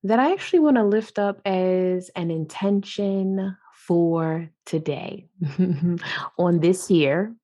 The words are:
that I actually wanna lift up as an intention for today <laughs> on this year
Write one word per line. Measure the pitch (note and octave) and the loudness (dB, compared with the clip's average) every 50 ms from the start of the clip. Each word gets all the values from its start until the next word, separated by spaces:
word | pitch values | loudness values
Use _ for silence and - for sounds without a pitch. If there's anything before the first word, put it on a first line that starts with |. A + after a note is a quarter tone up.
| - | 0
that | G3 A3 A#3 | 2 2 4
I | C4 D4+ | 4 2
actually | F#4 G4 - - - F4 | 2 0 -2 2 4 4
wanna | D4+ D4+ C#4 A#3+ G#3+ | 6 6 4 4 4
lift | G3+ G3+ A3 G#3+ - _ - | 4 2 0 -2 -2 _ -2
up | G3+ G3+ G3+ - _ | -2 -2 -2 -4 _
as | G3+ F#3+ F#3 F#3 F#3 F#3 F#3 F#3 F#3 F#3 F#3 F3+ - - | -2 0 0 2 2 2 2 2 0 -2 -2 -4 -8 -8
an | - F3 E3 | -6 -4 -4
intention | E3 D#3+ D#3 D3 - - G3 G3 G3+ G3+ G3 - - - G3+ G3 G3 G3 F#3+ F#3+ F#3+ F#3+ F#3+ G3 F#3+ _ _ - _ | -2 -4 -6 -6 -6 -4 -2 0 0 0 -2 -4 -6 -4 -4 -2 -2 -2 -2 -2 -2 -2 -4 -6 -8 _ _ -20 _
for | _ - - F3 E3+ E3+ E3 E3 E3 E3 D#3+ D#3+ D#3+ E3 D#3+ _ _ _ | _ -4 0 2 2 2 2 2 0 0 -2 -2 -4 -6 -10 _ _ _
today | - - D#3+ D#3+ - C#3+ - - - - - - _ _ _ | -6 -6 -4 -4 -4 -6 -6 -8 -12 -12 -14 -16 _ _ _
<laughs> | F3 C#3+ C#3 - F3+ F#3 F3 C#3 D#3+ F3 F3 E3+ - - - - - - _ - | -6 -6 -2 -2 0 0 0 0 0 -2 -2 -2 -6 -8 -8 -8 -8 -8 _ -2
on | F3 F3 F3 E3+ | 0 2 2 2
this | D#3 E3+ F#3 F3+ - - | 4 2 2 0 0 2
year | G3+ E3 D3 C3+ C#3+ E3+ G3 A3 A#3 _ | 2 4 4 2 2 0 -2 -4 -8 _